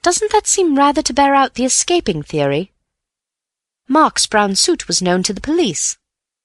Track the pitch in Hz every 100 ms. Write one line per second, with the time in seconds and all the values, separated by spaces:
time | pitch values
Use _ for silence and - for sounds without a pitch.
0 | 349 349 427 427 - - 349 277 285 285
1 | - 254 277 277 269 - 254 - - 349
2 | 240 160 147 156 143 143 190 _ _ _
3 | _ _ _ _ _ _ _ _ - 285
4 | 269 - - 214 202 196 - 330 - -
5 | 180 180 185 196 - 330 269 143 - -
6 | _ _ _ _